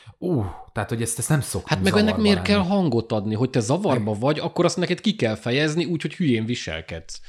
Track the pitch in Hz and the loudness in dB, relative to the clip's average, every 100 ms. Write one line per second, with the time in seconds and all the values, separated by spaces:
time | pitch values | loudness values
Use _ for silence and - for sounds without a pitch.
0 | - - 180 147 95 - - - 101 117 | -20 -8 -2 -2 -2 -8 -10 -8 -4 -4
1 | 113 - - 151 - 98 - 156 170 208 | -4 -4 0 0 0 -6 -2 0 2 4
2 | 214 214 208 190 - 202 180 202 170 117 | 2 2 2 2 2 2 2 2 2 2
3 | - 110 101 107 127 127 107 156 202 123 | 0 -2 0 0 0 0 0 0 2 2
4 | 104 104 131 151 165 - 170 - 175 175 | 0 0 0 0 -2 2 2 2 -2 0
5 | 214 - 113 107 - 127 156 156 170 165 | -2 0 0 0 -2 0 0 0 -2 -2
6 | 151 - 165 113 110 120 - 80 - 82 | -4 -2 0 2 0 -4 -6 -8 -8 -12
7 | - - | -12 -14